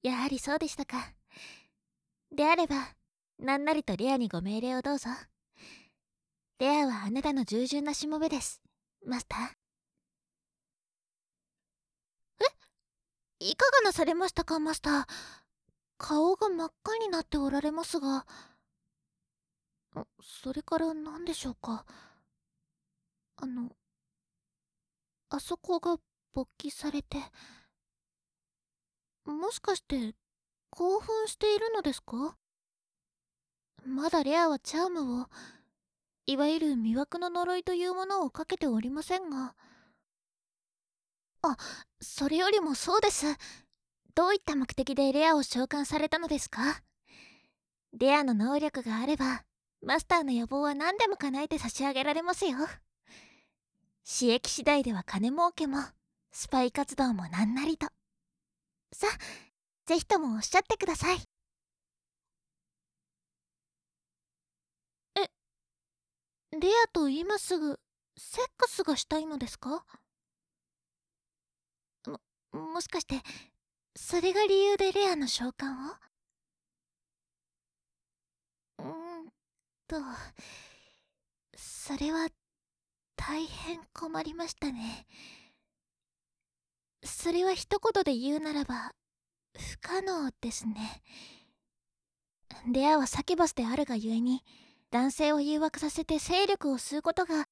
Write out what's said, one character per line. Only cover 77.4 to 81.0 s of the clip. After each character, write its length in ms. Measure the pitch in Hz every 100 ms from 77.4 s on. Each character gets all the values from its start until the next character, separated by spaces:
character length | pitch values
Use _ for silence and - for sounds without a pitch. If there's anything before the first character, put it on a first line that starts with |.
| _ _ _ _ _ _ _ _ _ _ _ _ _ -
う 40 |
ー 380 | 262 320 339 339
ん 100 | 330 _ _ _ _ _ _
と、 80 | 320 262 233 - - - - - - _ _